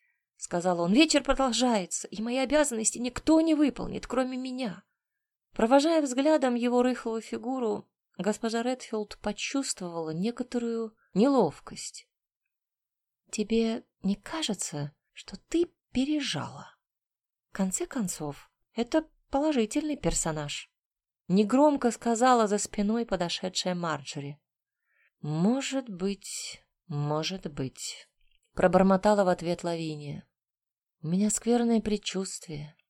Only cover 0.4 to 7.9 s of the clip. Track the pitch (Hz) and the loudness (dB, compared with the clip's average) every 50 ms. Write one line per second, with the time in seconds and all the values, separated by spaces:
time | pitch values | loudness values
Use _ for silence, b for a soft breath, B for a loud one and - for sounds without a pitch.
0.4 | - - - 175 165 185 175 170 170 175 208 277 330 311 302 285 - - 262 - | -10 -6 -4 -2 0 0 0 2 2 4 6 6 6 6 4 2 2 0 0 0
1.4 | 269 240 220 226 254 247 226 202 175 - - - - - - 196 220 240 247 269 | 0 0 0 2 2 2 2 0 -2 -4 -8 -10 -10 -10 -10 -8 -6 -4 -2 -2
2.4 | 262 220 285 302 294 294 233 220 220 - - - 240 247 247 - - - 320 320 | 0 2 2 2 2 0 -2 -2 -2 -4 -4 -4 -4 -6 -6 -2 2 4 4 6
3.4 | 330 330 311 285 302 262 - - - - - - - - - 247 262 254 262 254 | 6 4 4 4 4 2 0 -2 -6 -8 -8 -8 -8 -4 -2 -2 -2 -2 -4 -6
4.4 | 254 262 254 254 262 202 170 190 - _ _ _ _ _ _ _ _ _ _ _ | -8 -8 -6 -6 -6 -6 -8 -10 -16 _ _ _ _ _ _ _ _ _ _ _
5.4 | _ _ - - 220 226 269 285 285 339 330 320 285 254 247 269 277 311 311 294 | _ _ -2 0 4 6 6 6 6 6 4 4 2 2 2 2 4 4 4 4
6.4 | 262 247 240 233 240 247 240 247 247 254 247 - - 233 226 226 - - 233 226 | 4 2 0 0 0 2 4 4 4 2 2 -2 -4 -6 -6 -6 -6 -8 -10 -8
7.4 | 220 247 262 262 240 214 208 190 - _ | -6 -6 -4 -2 -2 -2 -4 -4 -8 _